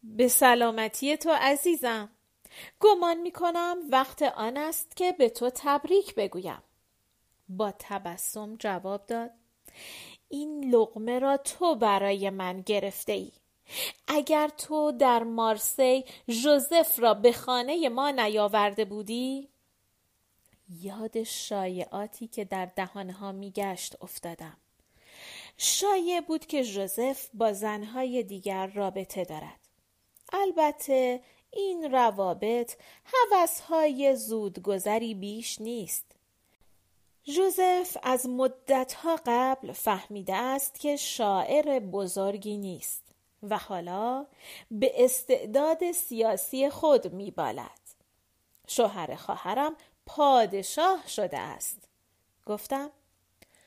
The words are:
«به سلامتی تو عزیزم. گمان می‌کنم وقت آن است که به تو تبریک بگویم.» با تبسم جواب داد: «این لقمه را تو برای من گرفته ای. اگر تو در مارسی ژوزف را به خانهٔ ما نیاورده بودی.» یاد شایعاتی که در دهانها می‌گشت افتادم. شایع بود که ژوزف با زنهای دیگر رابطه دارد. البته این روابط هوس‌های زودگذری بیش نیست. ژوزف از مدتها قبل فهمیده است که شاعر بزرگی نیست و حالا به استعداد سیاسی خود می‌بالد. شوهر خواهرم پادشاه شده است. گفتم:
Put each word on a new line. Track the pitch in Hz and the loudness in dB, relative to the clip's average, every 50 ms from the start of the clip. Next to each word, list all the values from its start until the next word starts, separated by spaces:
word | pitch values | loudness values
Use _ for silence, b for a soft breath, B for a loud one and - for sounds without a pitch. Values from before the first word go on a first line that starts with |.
«به | 240 220 214 214 254 240 | -20 -4 2 4 4 4
سلامتی | - - 269 247 240 240 233 226 220 220 220 214 - - 262 285 302 | 6 6 8 8 8 6 4 2 0 -2 -4 -4 -4 -4 -2 -2 -2
تو | 302 - 330 | 0 2 2
عزیزم. | 311 - - 277 294 285 - 359 330 - 247 240 226 214 208 214 _ _ _ _ _ _ B B B B B B B - | 2 4 4 4 4 4 2 2 2 2 0 -2 -2 -4 -6 -10 _ _ _ _ _ _ B B B B B B B 4
گمان | - 427 403 359 349 339 339 330 | 6 6 8 6 4 2 0 0
می‌کنم | 339 349 - - 349 339 339 339 339 349 359 359 320 285 | -4 -6 -4 -2 -2 0 0 0 0 -2 -2 -4 -2 2
وقت | 262 262 269 - - - | 2 2 2 0 0 0
آن | 302 262 - - 214 233 262 | 0 0 0 0 -4 -4 -4
است | 285 302 320 339 - - - - | -4 -4 -4 -4 -6 -8 -8 -4
که | - 359 359 | -2 0 0
به | 359 339 262 233 | 2 4 2 2
تو | 233 - 240 247 247 | 2 0 -4 -4 -4
تبریک | - 285 285 285 285 - - 370 403 392 - - | -2 0 0 0 0 2 2 2 2 2 0 -2
بگویم.» | 220 202 190 - 180 190 160 - - - _ _ _ _ _ _ _ _ _ _ _ _ _ _ _ _ - | -4 -4 -4 -4 -8 -8 -10 -10 -12 -16 _ _ _ _ _ _ _ _ _ _ _ _ _ _ _ _ -10
با | 185 190 214 214 220 - | -4 -4 -4 -4 -4 -8
تبسم | - - 202 196 196 175 170 185 - - - 214 214 208 226 | -10 -10 -8 -8 -8 -8 -8 -8 -8 -8 -8 -8 -10 -12 -10
جواب | 220 - 208 185 175 190 190 202 202 202 | -6 -4 -4 -4 -4 -4 -6 -6 -6 -6
داد: | - 233 233 233 240 - _ _ _ _ _ B B B B B B B B B B B B _ - | -6 -6 -6 -6 -8 -12 _ _ _ _ _ B B B B B B B B B B B B _ -10
«این | 285 285 302 311 302 294 277 254 240 | -8 -8 -6 -6 -6 -4 2 4 6
لقمه | 226 214 - - 214 220 240 247 254 | 6 4 4 -2 -6 -6 -4 -2 0
را | 269 277 277 | 2 2 0
تو | 277 - - - - 349 339 302 | 0 -2 -6 -4 0 2 2 4
برای | 214 226 208 202 196 196 196 202 196 196 196 | 4 4 4 4 4 2 0 0 0 -2 -4
من | 196 190 185 180 185 190 | -4 -4 -6 -6 -6 -6
گرفته | 185 - 208 196 196 196 - - - 214 | -4 -2 0 0 -2 -4 -6 -6 -6 -4
ای. | 208 190 190 - - _ _ _ _ _ B B B B B B B B _ - | -4 -4 -6 -10 -14 _ _ _ _ _ B B B B B B B B _ 0
اگر | 302 294 294 311 311 302 302 302 | 0 0 2 4 4 4 4 2
تو | 302 - - - 311 302 302 302 | -2 -6 -8 -4 0 0 2 2
در | 254 233 262 254 240 233 | 2 4 6 6 6 4
مارسی | 233 233 226 226 226 220 214 208 - - - - 262 254 254 269 262 B B B B - | 2 0 -2 0 2 2 2 0 -2 -2 2 2 4 4 4 2 0 B B B B -4
ژوزف | 226 226 254 302 294 277 262 - 339 339 320 - - 233 | -4 2 4 6 6 4 4 4 4 4 4 4 4 4
را | 240 226 208 | 4 4 6
به | 208 214 233 | 8 6 6
خانهٔ | 233 - - 254 254 247 240 269 320 349 320 247 | 6 4 0 -2 -2 0 0 -2 0 0 0 0
ما | 233 254 277 294 | 0 0 0 0
نیاورده | 277 254 220 214 214 214 208 202 214 208 208 208 202 220 214 | 2 0 0 2 2 2 2 2 4 4 2 2 2 -2 -4
بودی.» | 196 208 214 202 208 233 240 254 262 269 277 277 - _ _ _ _ _ _ _ _ _ _ _ _ _ _ _ _ _ _ _ _ _ _ _ 185 | -4 -6 -8 -8 -6 -4 -4 -4 -4 -6 -8 -10 -14 _ _ _ _ _ _ _ _ _ _ _ _ _ _ _ _ _ _ _ _ _ _ _ -20
یاد | 175 165 185 196 196 220 220 220 - 226 | -18 -14 -12 -12 -10 -10 -8 -6 -6 -6
شایعاتی | 220 - - - - - 208 196 185 185 185 180 175 - - 196 208 220 - - 233 | -6 -6 -6 -8 -6 -4 -4 -2 -2 -2 -4 -6 -6 -6 -6 -8 -8 -8 -10 -14 -14
که | 220 - 226 202 | -12 -10 -10 -8
در | 190 196 190 185 | -6 -6 -6 -6
دهانها | 185 - 196 185 185 - 202 190 185 185 196 202 196 | -6 -6 -6 -8 -6 -8 -10 -12 -12 -12 -12 -12 -10
می‌گشت | 190 190 202 196 185 208 202 190 180 180 - - - - | -10 -10 -12 -10 -6 -6 -4 -4 -6 -8 -10 -12 -12 -14
افتادم. | - - - - - 170 170 - 165 156 - _ _ _ _ _ B B B B B B B B B B B B B B B | -16 -16 -14 -12 -12 -12 -12 -12 -14 -16 -18 _ _ _ _ _ B B B B B B B B B B B B B B B
شایع | - - - - - 381 415 392 370 339 349 359 339 | -4 -2 0 0 2 2 2 2 2 2 0 0 -2
بود | 294 - 320 311 - | -2 -2 -4 -6 -4
که | - 311 277 | -4 -2 -2
ژوزف | 254 220 196 202 196 185 - 226 247 269 269 - - - - | -2 -2 -4 -6 -6 -4 -4 -2 -2 -2 -2 -6 -10 -12 -2
با | 202 226 214 | 0 0 2
زنهای | 202 196 220 214 214 208 208 214 240 254 262 254 247 247 | 2 0 -4 -4 -4 -6 -8 -8 -6 -6 -4 -2 -2 -4
دیگر | 220 190 196 185 185 202 190 190 190 | -4 -4 -8 -8 -6 -6 -4 -4 -4
رابطه | 190 202 202 196 190 190 196 185 - - 190 175 | -4 -4 -4 -4 -4 -4 -6 -8 -8 -6 -6 -6
دارد. | - 156 156 156 156 - _ _ _ _ _ _ _ _ _ _ _ _ _ _ - | -6 -8 -10 -12 -14 -16 _ _ _ _ _ _ _ _ _ _ _ _ _ _ -6
البته | 359 392 392 381 330 330 311 294 294 - - 285 262 262 254 247 247 254 b b b b b _ | -2 0 0 2 2 4 2 2 2 -2 -2 2 2 4 4 2 0 -2 b b b b b _
این | - 392 392 381 359 339 311 277 | -6 -4 -4 -2 -2 -4 -4 0
روابط | 254 254 240 220 196 196 190 180 170 185 202 220 233 240 233 - - B B B B B _ | 2 4 4 4 2 0 -2 -2 -2 -2 -2 -2 0 -2 -2 -4 -8 B B B B B _
هوس‌های | - - 508 480 403 415 370 339 339 - - - - 330 320 311 302 262 262 277 269 262 | 0 2 4 4 6 6 4 4 4 0 -4 -4 -2 2 2 4 2 2 4 4 4 4
زودگذری | 226 220 220 226 220 208 196 180 190 180 202 196 190 - 208 214 233 233 226 214 | 2 0 -4 -4 -4 -4 -4 -6 -4 -2 -2 -2 0 0 0 0 0 0 -4 -6
بیش | 190 196 202 208 226 233 - - - | -6 -8 -8 -8 -8 -8 -8 -8 -8
نیست. | 214 226 240 226 180 - - - - _ _ _ _ _ _ _ _ _ _ _ _ _ _ _ _ _ _ _ _ _ _ _ _ | -8 -8 -8 -8 -6 -6 -8 -8 -8 _ _ _ _ _ _ _ _ _ _ _ _ _ _ _ _ _ _ _ _ _ _ _ _
ژوزف | 285 285 359 381 381 370 370 370 370 359 359 359 - - - | -2 0 2 2 4 4 4 4 4 4 2 0 -2 -6 -4
از | - 254 262 247 254 | -2 0 0 0 0
مدتها | 247 247 254 262 254 247 - _ - 269 262 254 254 - - - 330 330 320 - | -2 0 0 0 0 0 -2 _ 2 2 2 2 -2 -6 -4 -2 -2 -2 0 0
قبل | 240 233 247 254 262 262 262 233 - | 2 2 2 4 2 0 -2 -4 -8
فهمیده | - - - 220 196 190 - - 208 202 185 190 190 | -12 -4 -2 0 0 -2 -4 -8 -12 -10 -6 -4 -2
است | 202 247 262 269 277 269 - - - | -2 -2 -2 -2 -2 -4 -6 -6 -4
که | - 294 285 | -2 -2 -2
شاعر | 277 - - - - 220 202 196 185 - - 269 302 302 294 269 254 | 0 -2 -4 -2 0 0 2 2 2 2 2 2 2 4 2 0 0
بزرگی | 202 185 180 202 196 180 - 196 190 196 202 202 202 208 208 | -2 -2 -4 -4 -4 -4 -2 -2 -2 -2 -2 -4 -6 -8 -8
نیست | 208 196 190 175 - - - - - - _ _ _ _ _ _ _ | -6 -8 -8 -10 -10 -10 -10 -10 -10 -12 _ _ _ _ _ _ _
و | 214 196 214 208 | -8 -6 -6 -6
حالا | - - 196 175 170 175 180 196 220 240 254 269 285 B B B B B B B B B | -4 -6 -8 -6 -6 -6 -6 -4 -2 -2 -4 -4 -6 B B B B B B B B B
به | 226 208 254 - - - 247 | -4 0 0 2 4 6 6
استعداد | 247 - - - - 254 - - 214 214 277 294 320 320 320 359 349 | 6 4 2 0 0 0 0 0 0 0 2 2 2 2 0 0 -2
سیاسی | 339 - - - 240 226 226 226 190 196 - - 269 262 269 285 | -2 -4 -6 -4 -2 0 0 2 0 -2 -4 -4 -2 0 0 0
خود | 277 - 330 311 277 233 - 175 | 0 2 4 6 6 6 4 0
می‌بالد. | 175 190 202 190 - 170 151 120 107 131 117 - - _ _ - - _ _ _ _ _ _ _ _ _ _ _ _ _ _ | -8 -10 -12 -10 -6 -4 -4 -4 -4 -6 -10 -14 -18 _ _ -20 -20 _ _ _ _ _ _ _ _ _ _ _ _ _ _
شوهر | - - 254 233 196 202 180 160 - 151 | -4 0 2 2 2 0 -4 -8 -8 -10
خواهرم | - - - - - - 180 208 262 285 311 311 b b b b _ _ | -8 -8 -8 -8 -6 -6 -4 -2 0 -2 -2 -4 b b b b _ _
پادشاه | - - 311 294 277 262 240 220 185 196 196 190 - - 294 330 381 381 311 - - | -8 0 4 6 6 8 6 6 4 0 -4 -6 -4 -2 2 2 2 2 0 -2 -6
شده | - 214 196 175 - 120 | -6 -4 -4 -4 -4 -6
است. | 92 147 - - - - - - - _ _ _ _ _ _ _ _ _ _ _ _ | -8 -8 -10 -10 -10 -10 -10 -12 -16 _ _ _ _ _ _ _ _ _ _ _ _
گفتم: | - 208 208 - - 269 269 277 294 - _ _ _ _ _ _ _ _ b b b b b b | -8 -6 -6 -6 -6 -6 -6 -6 -8 -12 _ _ _ _ _ _ _ _ b b b b b b